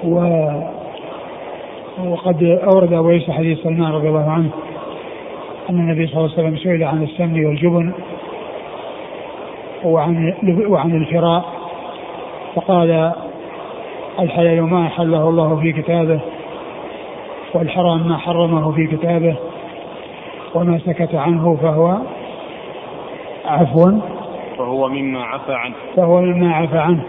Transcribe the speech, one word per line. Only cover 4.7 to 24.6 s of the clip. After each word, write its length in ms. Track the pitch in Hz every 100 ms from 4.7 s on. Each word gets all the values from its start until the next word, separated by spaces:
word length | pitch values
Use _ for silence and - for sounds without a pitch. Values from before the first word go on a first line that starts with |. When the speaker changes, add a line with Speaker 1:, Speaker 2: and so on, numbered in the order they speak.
| - - - - - - - - - -
Speaker 1:
أن 60 | 180
النبي 280 | 165 160 165
صلى 100 | 143
الله 140 | 160 156
عليه 100 | 160
وسلم 100 | 156
سئل 260 | 185 170
عن 200 | 156 156
السمن 420 | 151 - 170 160 151
والجبن 460 | 147 175 175 170 185 - - - - - - - - - - - - - - - - - - 175
وعن، 480 | 160 151 170 160 190 196 175 208
وعن 240 | 180 160
الفراء، 540 | 165 151 170 170 170 - - - - - - - - - - - -
فقال: 560 | 170 180 170 165 160 170 - - - - - - - - - -
الحلال 440 | 180 - 170 165
ما 240 | 165 180 165
أحله 420 | - 170 165 160
الله 260 | 165 156 156
في 160 | 165
كتابه، 480 | 160 147 170 160 156 - - - - - - - - - - - - -
والحرام 540 | - 165 180 175 165 165
ما 100 | 165
حرمه 540 | 175 170 170 165 156
في 160 | 151 156
كتابه، 480 | 156 170 170 165 147 - - - - - - - - - - - 170
وما 240 | 175 170 185
سكت 300 | 165 165 160
عنه 400 | 147 170 170 156
فهو 420 | 160 151 170 196 - - - - - - - - - - - - - - -
عفو، 460 | 151 156 151 180 214 202 - - - -
Speaker 2:
فهو 320 | -